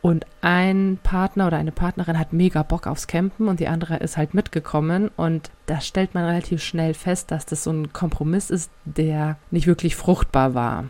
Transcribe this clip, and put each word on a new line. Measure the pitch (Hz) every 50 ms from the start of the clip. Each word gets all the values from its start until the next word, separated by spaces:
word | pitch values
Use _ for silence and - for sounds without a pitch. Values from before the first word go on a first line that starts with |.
und | - 175 165 160 - - - -
ein | - 170 175 180 185 190 190 196 196 190 190 185
Partner | - - 190 185 185 190 - 202 190
oder | 175 165 151
eine | 151 160
Partnerin | - - 180 175 - - 175 170 165 160
hat | 160 -
mega | - 165 180 185 - 156
Bock | 151 - 165 170 -
aufs | - 151 - -
Campen | - - 165 185 196 - - 220 214
und | 185 165
die | 170 -
andere | 165 165 170 160 165
ist | - - 160 -
halt | 160 151 151 -
mitgekommen | 190 226 - - 165 151 - - 151 147 160 175 190 208 214 -
und | - 165 165 165 160 151 - - _ -
da | - 156 147
stellt | - - - 190 190 185 -
man | 180 175
relativ | 170 170 175 175 - 180 156
schnell | - - - 165 160 160 160
fest, | - - 185 175 175 - -
dass | 156 156 -
das | - 160 151 -
so | 160
ein | 160 156 151 147
Kompromiss | - - 185 160 - - 147 151 170 196 - -
ist, | 190 180 160 - - - -
der | 156 147 - 156 156 151 151 151 156 156 - _ -
nicht | - 170 147
wirklich | 175 175 - - 165 -
fruchtbar | - - - 180 - - - - 135 131 131 127
war. | 127 120 117 107 82 113 131